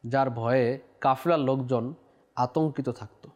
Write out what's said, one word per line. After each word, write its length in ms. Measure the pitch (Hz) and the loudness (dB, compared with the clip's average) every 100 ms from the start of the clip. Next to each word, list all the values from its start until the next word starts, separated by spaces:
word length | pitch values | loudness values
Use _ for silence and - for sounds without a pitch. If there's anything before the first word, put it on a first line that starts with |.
| 120 | -2
যার 240 | 135 135 | 0 0
ভয়ে 480 | 117 117 131 120 131 - _ | 0 0 2 2 -2 -10 _
কাফিলার 380 | 135 131 170 165 | 0 0 2 2
লোকজন 560 | 131 135 127 123 120 160 _ _ _ - | 2 0 0 -2 -2 -10 _ _ _ -4
আতঙ্কিত 520 | 123 160 156 139 131 | -2 0 0 -2 -6
থাকত। 400 | 117 117 _ - | -8 -14 _ -20